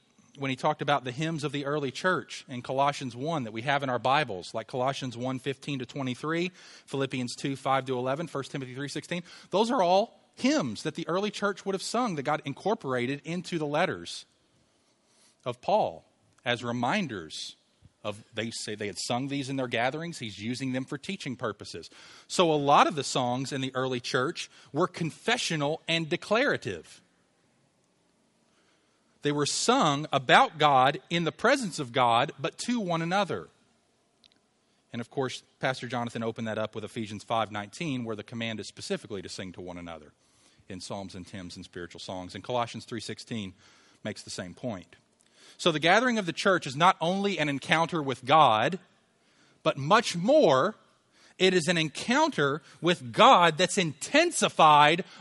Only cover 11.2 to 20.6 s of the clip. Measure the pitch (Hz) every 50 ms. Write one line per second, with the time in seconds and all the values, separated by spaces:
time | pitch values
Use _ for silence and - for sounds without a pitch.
11.2 | 202 214 202 - 208 202 196 - - 196 190 185 - - - 220 254 233 175 143
12.2 | 135 143 151 151 - 143 135 - - 185 220 220 - 139 127 123 120 123 139 143
13.2 | - 160 165 185 170 - 175 165 151 147 143 151 185 165 117 87 85 - - -
14.2 | - _ _ _ _ _ _ _ _ _ _ _ _ _ _ _ _ _ _ _
15.2 | _ _ _ _ - 127 120 - - - 185 214 175 98 82 80 - _ _ _
16.2 | _ _ _ _ - 127 120 110 123 120 120 123 120 127 165 214 190 131 113 95
17.2 | 80 78 - - - - - _ _ _ _ _ _ - _ _ - 107 104 110
18.2 | 110 _ - 107 113 113 110 - - - 107 104 110 101 92 - - - 123 120
19.2 | 135 139 139 139 135 127 135 135 131 123 123 113 117 131 139 156 165 175 165 -
20.2 | 131 110 98 92 101 113 123 120